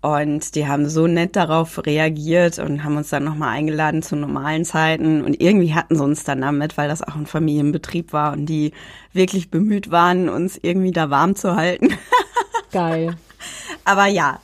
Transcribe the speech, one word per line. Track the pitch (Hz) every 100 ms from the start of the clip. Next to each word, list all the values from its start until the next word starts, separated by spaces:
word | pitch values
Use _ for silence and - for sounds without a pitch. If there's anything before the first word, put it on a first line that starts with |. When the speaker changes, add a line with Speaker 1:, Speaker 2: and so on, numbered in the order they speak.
Speaker 1:
Und | 143 147 151 147 -
die | 151 143
haben | 143 147
so | 160 165
nett | 170 170 208
darauf | 165 160 165 - 156
reagiert | 151 156 156 151 170 175 165
und | 156 147
haben | 151 147
uns | 147
dann | 147
nochmal | 143 151 147
eingeladen | 110 156 151 156 160
zu | 160 151
normalen | 147 143 143 156 175
Zeiten. | 156 160 160 160 156
Und | - 143
irgendwie | 175 202 170
hatten | 156 - 160
sie |
uns | 143 151
dann | - 131
damit, | 135 147 147 -
weil | 147
das | 156
auch | - 156
ein | 147
Familienbetrieb | 156 156 147 147 147 - 170 170
war | 151 147
und | 147 147
die | 160 151 - - - -
wirklich | 180 185 196 170
bemüht | 165 214 208 196
waren, | 170 175 180 175
uns | 107 180 -
irgendwie | - 180 185
da | 170 156
warm | 139 165 196
zu | 196 175
halten. | 165 180 - - - 494 453
<laughs> | - - 453 392
Speaker 2:
Geil. | - 170 165 165 170 _ - - - - -
Speaker 1:
Aber | - 196 202
ja, | 202 147 -